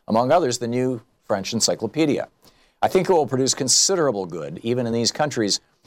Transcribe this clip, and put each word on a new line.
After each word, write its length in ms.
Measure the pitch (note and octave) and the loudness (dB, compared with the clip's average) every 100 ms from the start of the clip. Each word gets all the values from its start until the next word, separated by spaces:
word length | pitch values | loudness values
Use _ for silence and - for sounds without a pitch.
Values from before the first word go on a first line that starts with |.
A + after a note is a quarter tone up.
| - | -2
among 240 | A2 B2+ | 0 4
others, 260 | E3+ C#3+ A#2+ | 4 2 -2
the 100 | A#2 | -4
new 340 | B2 B2+ A#2+ - _ | -2 -2 -4 -10 _
French 300 | - G2+ F#2+ | -4 -4 -2
encyclopedia. 760 | A#2 - F2 A2 D3 D#3 G#2 - _ _ _ _ _ | -2 -2 -2 -4 0 0 0 -4 _ _ _ _ _
I 60 | - | 0
think 220 | F#3 E3+ | 2 4
it 40 | |
will 120 | F3 C3 | 2 2
produce 280 | C3 C3 - | 0 0 0
considerable 720 | C3 - - F#3+ D3 G2+ F#2 | 0 2 2 2 2 0 -4
good, 340 | E2 D2 E2 | -8 -10 -8
even 240 | A#2 B2 A#2 | -4 -2 0
in 80 | |
these 180 | A#2 A2+ | 0 -2
countries 500 | - D3+ B2 G#2 - - _ | -2 -2 0 -2 -2 -6 _